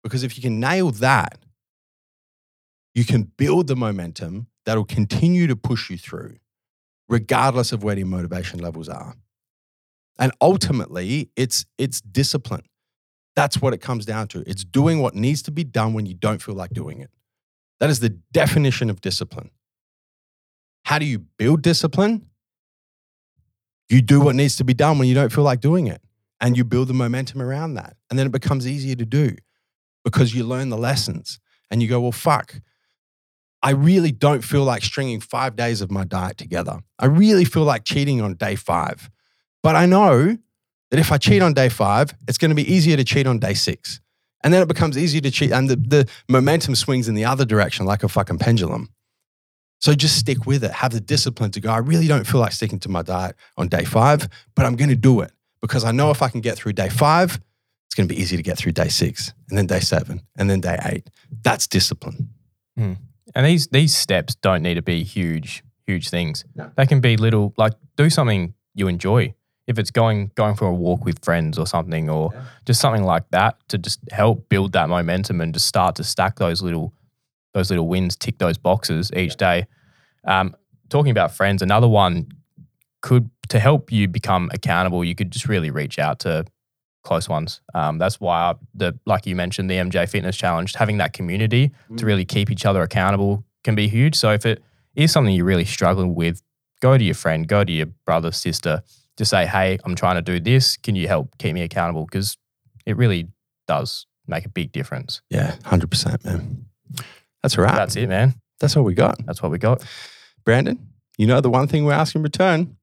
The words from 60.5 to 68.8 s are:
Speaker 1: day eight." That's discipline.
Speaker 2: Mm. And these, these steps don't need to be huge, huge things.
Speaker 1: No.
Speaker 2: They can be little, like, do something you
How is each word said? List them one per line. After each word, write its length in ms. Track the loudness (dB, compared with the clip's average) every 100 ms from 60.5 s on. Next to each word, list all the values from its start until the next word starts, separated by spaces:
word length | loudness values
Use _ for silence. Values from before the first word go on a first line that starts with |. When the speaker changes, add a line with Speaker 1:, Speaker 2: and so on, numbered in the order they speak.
| 0
Speaker 1:
day 160 | -2 -4 -4
eight." 240 | -8 -10 _ _ -4
That's 260 | -2 -2 0
discipline. 640 | 0 0 -4 -10 -10 -10 -12 _ _ _ -6
Speaker 2:
Mm. 180 | -4 -6 -14 _ -8 0
And 100 | 4
these, 220 | 4 2
these 280 | 2 4 2
steps 400 | 0 -2 -2 -2
don't 260 | 0 2
need 120 | 0 -2
to 60 |
be 220 | -2 -2
huge, 600 | -2 -4 -2 -4 -6 -16 _ _ -6
huge 240 | -6 -4
things. 360 | -4 -4 -6 -12 -16
Speaker 1:
No. 160 | -8 0
Speaker 2:
They 80 | 4
can 160 | 4
be 160 | 4 4
little, 360 | 4 2 0 2
like, 160 | 0 0 _ 2
do 120 | 2
something 440 | 4 2 0 -2 -8 _
you 140 | -2